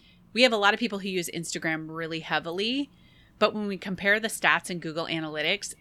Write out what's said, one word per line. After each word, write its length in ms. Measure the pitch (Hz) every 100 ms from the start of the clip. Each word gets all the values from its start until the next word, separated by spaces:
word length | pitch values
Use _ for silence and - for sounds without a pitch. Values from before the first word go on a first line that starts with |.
| _ _ _
we 100 | 214
have 100 | 254
a 40 | 220
lot 180 | 202
of 60 | 214
people 180 | 233 202
who 100 | 196
use 220 | 185 170
Instagram 540 | 170 160 170 160 160 160
really 320 | 160 165 160
heavily, 720 | 160 156 165 175 220 262 285 _ - _ - -
but 160 | 214
when 140 | 214 208
we 80 | 190
compare 420 | 202 180 196 214
the 80 | 214
stats 420 | - 170 160 -
in 120 | 175
Google 260 | 165 156 -
Analytics, 680 | 165 156 151 156 202 - -